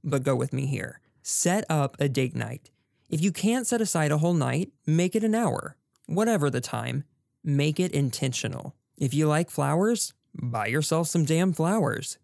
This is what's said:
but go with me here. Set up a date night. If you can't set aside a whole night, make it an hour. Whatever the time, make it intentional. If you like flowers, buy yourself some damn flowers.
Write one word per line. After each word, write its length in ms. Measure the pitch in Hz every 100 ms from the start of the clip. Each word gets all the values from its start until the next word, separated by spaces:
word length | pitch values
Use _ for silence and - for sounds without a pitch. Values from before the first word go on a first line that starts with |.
but 200 | 139 135
go 120 | 139 123
with 180 | 135
me 120 | 131 135
here. 340 | 117 - - _ _
Set 420 | - - 175 202 -
up 260 | 156 139 -
a 100 | 143
date 260 | 131 127 120
night. 340 | 110 135 - _ _ _ _
If 120 | 151
you 100 | 185
can't 360 | - 208 247 233
set 140 | 233
aside 300 | 214 170 151
a 60 | 151
whole 160 | 170
night, 380 | 170 127 139 196 _ -
make 300 | 160 180 220
it 80 |
an 120 | 220 220
hour. 400 | 196 120 - - _ _ -
Whatever 440 | 170 220 208 143
the 120 | 123
time, 420 | - 120 120 131 - _ _ _
make 360 | 156 143 147 151
it 120 | 180
intentional. 840 | 143 135 - 131 - - - - - _ -
If 160 | 135
you 140 | 143 151
like 220 | 151 175
flowers, 640 | - 143 160 214 240 - - _
buy 340 | - 123 113 107
yourself 420 | 143 147 165 165
some 160 | 170 156
damn 260 | 160 185
flowers. 640 | 160 160 214 131 107 - -